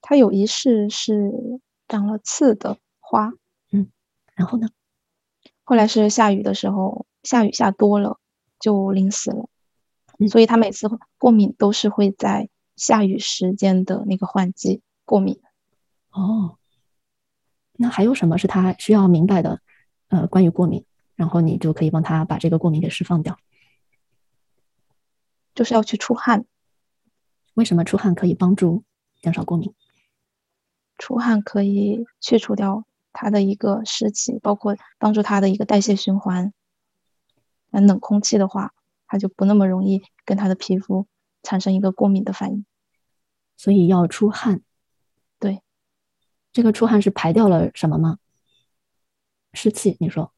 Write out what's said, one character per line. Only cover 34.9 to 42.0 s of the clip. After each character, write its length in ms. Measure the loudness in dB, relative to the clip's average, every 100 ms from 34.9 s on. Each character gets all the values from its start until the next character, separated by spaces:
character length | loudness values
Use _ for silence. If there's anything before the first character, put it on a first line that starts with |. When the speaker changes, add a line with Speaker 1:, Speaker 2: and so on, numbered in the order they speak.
| _
Speaker 1:
帮 160 | 0 0
助 80 |
它 180 | 0 0
的 80 | 0
一 80 | 0
个 80 | 0
代 160 | 0
谢 140 | 2 -2
循 240 | 0 -2
环。 340 | -2 -4 -4 _ _ _ _ _ _ _ _ _ _ _ _
那 100 | 4
冷 180 | 6 4
空 220 | 0 -2
气 160 | 0 0
的 100 | 0
话， 260 | -4 -10 _ _ _ _
它 100 | -6
就 100 | -6
不 160 | -2 2
那 100 | 2
么 120 | 2
容 160 | 0 -2
易 180 | -4 _ _ -6
跟 120 | -2
它 100 | -2
的 60 |
皮 240 | -4 -2 -4
肤 300 | -2 -6 -6 _ _ _
产 180 | -6 -4
生 140 | 0
一 60 | 0
个 120 | -2
过 160 | 0